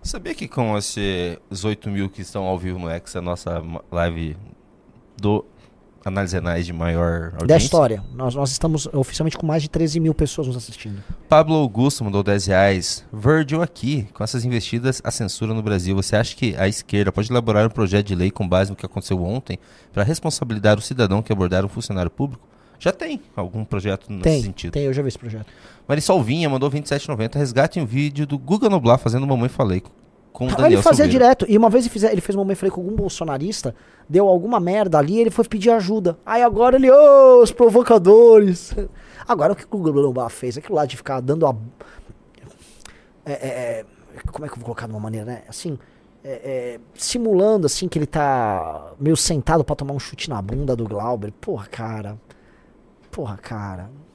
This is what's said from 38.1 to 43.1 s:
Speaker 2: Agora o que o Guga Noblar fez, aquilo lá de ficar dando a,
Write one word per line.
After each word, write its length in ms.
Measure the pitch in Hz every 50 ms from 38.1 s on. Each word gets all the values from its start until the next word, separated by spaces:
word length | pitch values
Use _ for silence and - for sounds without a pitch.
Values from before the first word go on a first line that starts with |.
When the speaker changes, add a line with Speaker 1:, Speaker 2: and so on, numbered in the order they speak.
| 208 226 233 233 226 214 208 196 180 175 - - - - 202 - - - - - - - -
Speaker 2:
Agora 260 | - 240 - 147 165
o 40 | 202
que 80 | - -
o 40 | _
Guga 240 | - 202 175 160
Noblar 360 | 143 139 143 139 123 127 120 117
fez, 300 | - - - 123 117 143
aquilo 160 | - - 202
lá 100 | 151 151
de 120 | 127 -
ficar 240 | - - - 135 131
dando 260 | 123 131 147 165 160
a, 80 | 139 123 107 110 120 - _ - - - - - - - _ _ _ _ _ - - - _ - - - - - - - - _ _